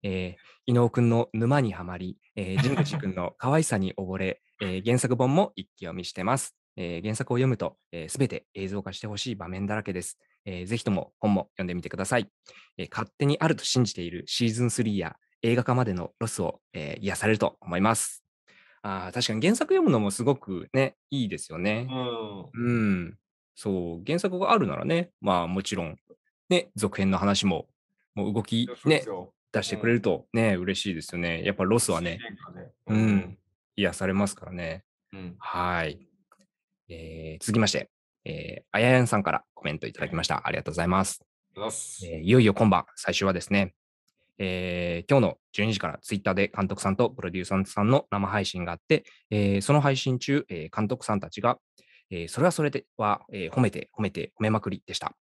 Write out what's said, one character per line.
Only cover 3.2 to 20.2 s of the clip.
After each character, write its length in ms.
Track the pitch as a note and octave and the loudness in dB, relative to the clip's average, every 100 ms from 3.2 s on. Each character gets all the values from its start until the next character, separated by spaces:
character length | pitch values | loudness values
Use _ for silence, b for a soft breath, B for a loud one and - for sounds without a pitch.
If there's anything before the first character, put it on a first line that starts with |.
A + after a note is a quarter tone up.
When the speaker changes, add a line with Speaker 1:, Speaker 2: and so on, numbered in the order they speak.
| F2 - | -6 -4
Speaker 1:
可 140 | B2+ | 2
愛 120 | D3+ | 2
さ 140 | D#3+ G#2+ | 2 0
に 160 | F#2+ | -2
溺 220 | - F#2+ F#2+ | -4 -6 -2
れ、 240 | F#2+ - _ | -2 -4 _
Speaker 2:
<laughs> 80 | _ | _
Speaker 1:
え 180 | G2 F#2 | -6 -2
ー、 60 | |
原 140 | G#2 B2 | 2 2
作 180 | A#2 B2 | 2 2
本 180 | B2+ | 4
も 180 | D3+ G#3 - | 4 2 -2
一 120 | - _ | -16 _
気 100 | F2 | -10
読 100 | F2+ | -10
み 80 | |
し 80 | F2 | -10
て 100 | - | -4
ま 140 | F#2+ C3+ | 0 0
す。 180 | - _ _ - | -2 _ _ -10
え 220 | F2 E2+ | -8 -6
ー、 40 | |
原 120 | G#2 | -4
作 180 | A2 B2 | -6 -2
を 40 | B2 | 2
読 120 | C3 | 2
む 80 | A#2+ | 2
と、 220 | F2+ _ _ | -4 _ _
え 160 | E2+ D#2+ | -14 -10
ー、 80 | - | -2
全 100 | B2+ | -2
て 180 | - _ | -2 _
映 140 | - F#2+ | -10 -6
像 140 | G2+ | -6
化 100 | G#2+ | -8
し 80 | G#2+ | -10
て 60 | G#2+ | -10
ほ 100 | G2+ | -8
し 160 | B2+ | -8
い 20 | |
場 140 | G2+ E2+ | -8 -8
面 180 | F#2 G2 | -6 -2
だ 80 | |
ら 80 | G#2+ | -2
け 100 | G2+ | -4
で 100 | F2+ | -6
す。 160 | E2+ - _ _ | -8 -14 _ _
え 200 | - F2+ | -12 -10
ー、 20 | F2+ | -4
ぜ 100 | A#2 | -4
ひ 80 | |
と 60 | - | 0
も 240 | F#2+ - _ | -2 -2 _
本 120 | A2 | 2
も 160 | F#2+ - | 2 0
読 120 | - | -6
ん 20 | F#2 | -6
で 80 | |
み 60 | F2 | -6
て 80 | - | -6
く 80 | - | -6
だ 80 | |
さ 140 | F#2+ B2 | 0 0
い。 120 | G2+ _ B B B - | 0 _ B B B -14
え 80 | |
ー、 40 | E2+ | -8
勝 180 | - A2+ _ | -8 -8 _
手 80 | |
に 140 | C#3+ D3 | 0 2
あ 80 | D#3+ | 2
る 80 | D#3 | 2
と 80 | |
信 200 | - B2+ | 2 2
じ 100 | A#2 | 2
て 80 | - | 0
い 80 | F2 | -8
る 140 | E2+ - | -8 -6
シ 200 | - A#2 | 0 0
ー 60 | |
ズ 120 | A2 | 2
ン 60 | B2 | 0
ス 120 | - | 2
リ 140 | A2 G2+ | 0 0
ー 20 | |
や 180 | D#2+ - _ _ | -2 -8 _ _
映 140 | A#2 A#2+ | 2 2
画 80 | |
化 100 | B2 | 4
ま 100 | B2+ | 2
で 80 | B2+ | 2
の 200 | F2 E2 _ | -2 -6 _
ロ 80 | A2+ | -6
ス 160 | - | -2
を、 180 | E2+ - _ | -4 -4 _
え 240 | E2+ D2 D#2+ | -12 -10 -6
ー、 40 | |
癒 140 | G2 F2+ | -6 -2
さ 100 | A2 | 0
れ 80 | |
る 40 | G#2+ | 2
と 200 | G2+ - | 0 -2
思 160 | - F2 | -4 2
い 40 | |
ま 120 | G#2 | 4
す。 300 | A2+ - - _ _ _ b b b | 2 -2 -10 _ _ _ b b b
あ 260 | G#2 F#2+ F#2 | -8 -6 -6
ー、 20 | |
確 140 | B2 B2 | -4 -2
か 60 | |
に 60 | A2 | 2
原 160 | D#3 A#3 | 2 2
作 180 | D#4 | 2
読 80 | F#4+ | 4
む 80 | D#4+ | 4
の 100 | B2 | 4
も 100 | G#2 | 2
す 140 | G3 | 0